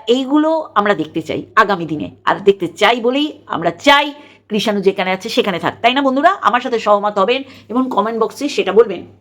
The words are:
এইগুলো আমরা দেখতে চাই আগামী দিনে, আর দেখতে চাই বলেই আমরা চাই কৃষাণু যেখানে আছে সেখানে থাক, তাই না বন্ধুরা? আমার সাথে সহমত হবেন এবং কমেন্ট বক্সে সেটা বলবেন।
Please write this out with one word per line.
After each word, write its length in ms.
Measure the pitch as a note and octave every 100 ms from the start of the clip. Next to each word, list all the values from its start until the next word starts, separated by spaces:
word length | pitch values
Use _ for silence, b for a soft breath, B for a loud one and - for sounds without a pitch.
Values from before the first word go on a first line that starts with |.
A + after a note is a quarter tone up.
| -
এইগুলো 640 | B3+ C4 D4+ D#4 D#4+ - G#3+
আমরা 200 | G3+ F#3+
দেখতে 260 | D3+ E3+
চাই 240 | - - - -
আগামী 300 | G#3 F#3 D#3+
দিনে, 300 | D3+ - - -
আর 140 | E3+
দেখতে 280 | G3 G3 E3+
চাই 340 | - G#3 A#3+
বলেই 420 | A3+ C4+ D4+ - -
আমরা 260 | - F3
চাই 420 | - C#4 C#4+ D4 C#4 B B _
কৃষাণু 320 | G#3 A3 G3+
যেখানে 300 | F#3+ F#3+ F#3
আছে 180 | F#3 A3+
সেখানে 300 | - G#3+ E3+
থাক, 140 | A#3 -
তাই 120 | A#3
না 80 | C4
বন্ধুরা? 280 | C#4 C4 E4 G4
আমার 200 | G#3 A#3+
সাথে 180 | B3+ A#3
সহমত 380 | G#3+ G3+ G#3 G#3
হবেন 260 | F#3+ C4 C4+ B B
এবং 200 | A#3+ B3+
কমেন্ট 320 | G3+ A3 A3+
বক্সে 260 | A3 - C#4
সেটা 240 | - F3+
বলবেন। 320 | G#3 A3 - - -